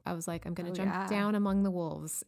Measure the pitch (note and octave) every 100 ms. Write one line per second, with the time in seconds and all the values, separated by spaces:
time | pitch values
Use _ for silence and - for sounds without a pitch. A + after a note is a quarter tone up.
0 | - E3+ E3+ E3+ E3+ F3 F3 F3+ G3 F3+
1 | G3 G#3 G#3 G#3 G3+ G3 G3 F3+ D#3+ D3+
2 | D#3 -